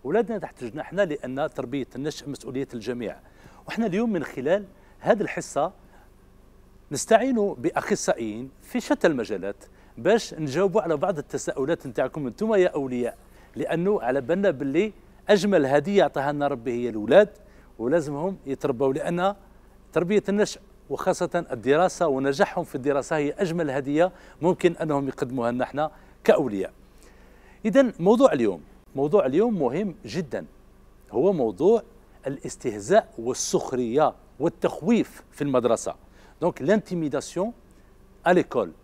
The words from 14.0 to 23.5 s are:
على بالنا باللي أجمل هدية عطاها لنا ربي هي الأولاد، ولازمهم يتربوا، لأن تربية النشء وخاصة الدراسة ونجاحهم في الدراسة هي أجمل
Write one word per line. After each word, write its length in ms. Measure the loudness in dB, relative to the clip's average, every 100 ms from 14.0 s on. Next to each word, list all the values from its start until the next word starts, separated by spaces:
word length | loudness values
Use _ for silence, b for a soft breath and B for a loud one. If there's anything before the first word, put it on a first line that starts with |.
على 200 | 0 -2
بالنا 300 | 0 0 0
باللي 420 | 0 -2 0 -2 -6 b b 2
أجمل 360 | 2 6 4 4
هدية 380 | 2 4 2
عطاها 280 | 2 2 -2
لنا 160 | -2 -2
ربي 240 | -2 -4
هي 180 | -4 -4
الأولاد، 400 | -4 6 6 6 -2 b b b -6
ولازمهم 580 | 0 0 0 -6 -6 -8 -8
يتربوا، 480 | -4 -4 0 0
لأن 420 | 0 -4 -2 -2 -4 b b b b -4
تربية 300 | -4 2 0 2
النشء 300 | 0 0 -2 -20 -20 -10
وخاصة 560 | -4 -2 -2 -2 -4 -4
الدراسة 560 | -4 2 4 2 2 0
ونجاحهم 560 | 2 0 0 0 0
في 120 | -6 -4
الدراسة 420 | 0 0 0 -2
هي 140 | -2
أجمل 400 | -2 -2